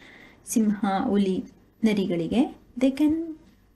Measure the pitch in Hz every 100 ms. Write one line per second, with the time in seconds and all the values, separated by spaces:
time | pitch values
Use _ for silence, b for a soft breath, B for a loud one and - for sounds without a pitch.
0 | B B B B - 233 214 202 202 190
1 | - 202 196 185 - - _ _ 220 202
2 | 185 170 165 202 285 - - - 269 269
3 | 302 320 330 311 - _ _